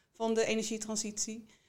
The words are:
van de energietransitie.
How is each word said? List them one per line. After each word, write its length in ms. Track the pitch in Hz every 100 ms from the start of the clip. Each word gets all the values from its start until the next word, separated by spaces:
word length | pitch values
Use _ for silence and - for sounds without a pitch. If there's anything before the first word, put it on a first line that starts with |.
| _
van 220 | - 226
de 120 | 226 220
energietransitie. 1000 | 220 220 220 220 214 214 208 - 226 220 -